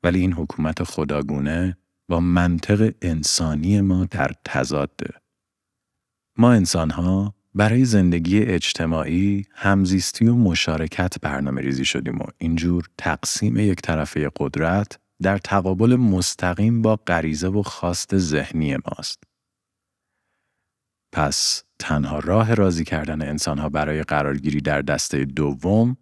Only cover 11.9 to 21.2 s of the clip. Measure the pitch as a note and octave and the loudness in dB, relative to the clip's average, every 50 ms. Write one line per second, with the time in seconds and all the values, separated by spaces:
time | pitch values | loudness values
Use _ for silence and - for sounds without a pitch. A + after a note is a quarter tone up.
11.9 | - C#2 B1+ - B1 - - - - _ - E2 E2 D#2+ E2 F2 F2 F2 E2+ - | -2 -4 -4 -4 -6 -6 -8 -10 -10 _ -4 -2 0 0 2 2 0 0 -2 -4
12.9 | _ - - F2 D#2+ - - - - - - G#2 A#2 A2 G#2+ G#2 F#2+ E2+ - - | _ -8 -4 -4 -4 -4 -4 -6 -4 -2 -2 0 0 2 2 0 0 -2 -2 -4
13.9 | E2 D#2 D2+ D2 - D#2 D2+ C#2+ - - C#2+ C2+ - - D#2+ E2 F2+ G2+ G#2 - | -2 -2 -2 -4 -4 -4 -4 -4 -4 -4 -6 -6 -2 -2 0 0 2 0 0 -2
14.9 | - - _ _ _ _ F2 F#2+ G2 G2 - - - G2+ F2+ F#2 F#2 F2+ A2 A#2 | -8 -20 _ _ _ _ -2 0 0 0 -2 -2 -2 0 0 0 0 2 4 4
15.9 | B2 B2 B2+ A2+ F#2+ F#2 F2+ - - - - F2+ F2+ F2+ G#2 A2+ A#2 A#2 A2 A2 | 4 4 4 4 2 2 0 -2 -4 -2 -2 -4 0 2 2 2 2 2 2 2
16.9 | A2 G#2 _ - F2 E2+ D#2+ D#2+ D#2 D2+ E2+ F#2 F#2+ G#2 G2 - - - - F2 | 2 0 _ -2 0 0 0 0 -2 -2 -2 -2 0 0 -2 -2 -6 -6 -4 -4
17.9 | F2 - - _ - F#2+ F#2 D#2+ D2+ D2+ D2 - - D#2+ D#2 D2 C2+ C2 - - | -4 -4 -4 _ 0 0 0 2 0 -2 -2 -2 -4 -2 -2 -2 -2 -4 -6 -8
18.9 | - - - - - - _ _ _ _ _ _ _ _ _ _ _ _ _ _ | -10 -10 -10 -12 -12 -12 _ _ _ _ _ _ _ _ _ _ _ _ _ _
19.9 | _ _ _ _ _ _ _ _ _ _ _ _ _ _ _ _ _ _ _ _ | _ _ _ _ _ _ _ _ _ _ _ _ _ _ _ _ _ _ _ _
20.9 | _ _ _ _ - - | _ _ _ _ -4 -2